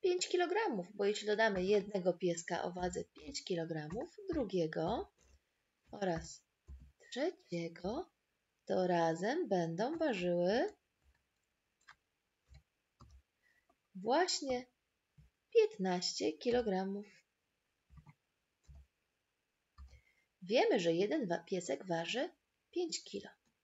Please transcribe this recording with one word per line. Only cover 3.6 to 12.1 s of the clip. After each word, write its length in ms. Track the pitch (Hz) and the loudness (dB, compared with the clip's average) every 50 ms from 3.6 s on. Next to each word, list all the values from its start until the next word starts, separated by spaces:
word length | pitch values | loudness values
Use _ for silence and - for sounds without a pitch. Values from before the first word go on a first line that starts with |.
| 165 165 165 156 151 151 170 226 302 359 - - 403 381 | -2 -2 -4 -6 -6 -6 -6 -6 -8 -8 -12 -14 -8 -4
drugiego 840 | 339 311 247 190 190 185 165 160 160 175 160 175 220 294 403 - _ _ _ _ - _ _ _ _ _ _ _ _ _ _ _ | -2 -2 -2 0 0 0 0 0 0 0 0 0 0 -2 -4 -8 _ _ _ _ -20 _ _ _ _ _ _ _ _ _ _ _
oraz 520 | - 214 202 185 165 170 175 - - - _ _ _ _ _ - - - - - _ _ | -8 -4 -2 -2 -2 -2 -4 -10 -16 -18 _ _ _ _ _ -18 -18 -18 -18 -20 _ _
trzeciego, 1120 | - - - 240 285 349 359 - _ _ 180 170 170 165 170 - - 185 226 302 381 _ _ _ _ _ _ _ _ _ _ _ _ | -18 -10 -4 -2 -2 -2 -2 -6 _ _ -6 -4 -4 -6 -8 -6 -6 -4 -4 -4 -6 _ _ _ _ _ _ _ _ _ _ _ _
to 220 | - 196 190 185 | -2 0 2 2
razem 600 | 180 175 170 165 165 165 165 180 214 277 349 349 220 | 4 4 4 4 2 2 0 -2 -2 0 -2 0 2
będą 480 | 196 180 170 165 165 170 220 262 330 | 2 2 2 0 0 -2 -2 -2 0
ważyły 760 | 330 320 302 233 185 180 175 175 175 175 180 208 247 330 427 - _ _ _ _ _ _ _ _ _ _ _ _ _ _ _ _ _ _ _ _ _ _ - - _ _ _ | 0 0 0 0 0 0 2 2 4 4 4 4 2 2 0 -4 _ _ _ _ _ _ _ _ _ _ _ _ _ _ _ _ _ _ _ _ _ _ -20 -20 _ _ _